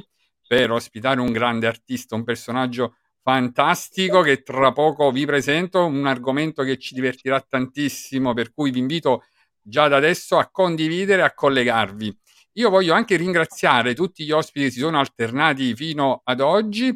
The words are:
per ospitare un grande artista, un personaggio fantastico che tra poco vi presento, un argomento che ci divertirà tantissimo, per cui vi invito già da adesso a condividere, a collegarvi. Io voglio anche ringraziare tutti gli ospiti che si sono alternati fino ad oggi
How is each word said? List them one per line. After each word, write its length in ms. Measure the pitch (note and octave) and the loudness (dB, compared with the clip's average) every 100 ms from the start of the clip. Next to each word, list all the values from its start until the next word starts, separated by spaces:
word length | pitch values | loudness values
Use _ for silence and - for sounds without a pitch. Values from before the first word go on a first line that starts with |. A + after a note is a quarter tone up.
| - _ _ _ - | -6 _ _ _ 0
per 220 | B2+ A#2 | 0 2
ospitare 500 | A#2 - A2 C3 C3 | 0 -4 -6 -2 0
un 120 | B2 | 0
grande 340 | A2+ A#2+ A2+ A2+ | 0 0 0 -2
artista, 480 | A2+ - B2 - | -4 -8 -10 -6
un 100 | A2+ | -8
personaggio 680 | A#2 A#2 - B2 B2+ A#2+ A#2 _ _ _ | -6 -8 -4 -4 -4 -4 -6 _ _ _
fantastico 960 | C3 C3 B2 - D3 F3 - - F#3+ F3+ | -2 0 0 0 0 0 -4 -4 2 2
che 220 | D3+ C3+ | 4 0
tra 300 | - C3 C3+ | -2 2 2
poco 360 | B2 D3+ C#3+ C#3+ | 4 0 4 2
vi 160 | B2+ D3 | 2 0
presento, 600 | C#3+ C#3+ D#3 F3+ F#3 E3+ | -2 0 -2 0 0 0
un 200 | C#3 C#3 | 0 -2
argomento 580 | B2 B2+ C#3 D#3 D3+ | -2 -2 -2 -2 -4
che 140 | C3 C3 | -4 -4
ci 160 | - | -6
divertirà 460 | C3 C3 A#2+ C3 C3+ | -4 -4 -4 -2 -2
tantissimo, 920 | - C3 B2+ C#3+ C#3+ - - C3+ B2+ | -2 -4 -4 -4 -6 -6 -8 -4 -2
per 200 | A#2+ A2+ | -2 -4
cui 160 | - C#3 | -2 -2
vi 100 | B2+ | -2
invito 440 | C3 E3 D3+ A#2+ _ _ _ _ | -2 -2 0 -2 _ _ _ _
già 260 | G#2+ C3 D3+ | -6 2 4
da 80 | C#3 | 4
adesso 420 | D3+ F3 - E3+ | 4 0 0 0
a 120 | - | 0
condividere, 680 | - F#3 D#3+ D#3+ F3 G3 F#3+ | 0 0 0 -2 -2 2 2
a 120 | D3+ | 2
collegarvi. 840 | - C#3+ C3 A#2+ A2+ G2+ G#2 G#2+ - _ _ _ G3+ | 2 2 2 2 0 -2 -4 -10 -10 _ _ _ -2
Io 140 | A#3 | 2
voglio 240 | F#3+ F3 | 4 4
anche 220 | F#3 A3+ F3 | 2 2 0
ringraziare 800 | F3+ F3 D#3+ - F3 B2 A#2+ B2 | 0 0 -2 0 2 2 2 -2
tutti 300 | F#3 - D3+ | -4 -6 -2
gli 60 | |
ospiti 340 | D#3 D3 C#3+ C#3 | -2 -2 -4 -4
che 60 | |
si 80 | C#3+ | -2
sono 200 | D#3+ D3+ | -2 0
alternati 760 | C3+ - A2+ C3+ D#3 C3+ C3 | -2 -2 -4 0 0 0 -2
fino 480 | A2+ D#3+ D3+ C#3 A#2+ - | -4 -6 -2 -2 -2 -4
ad 160 | B2+ | 0
oggi 460 | C#3 G3+ G#3+ G#3 B3+ | 2 2 0 -2 -2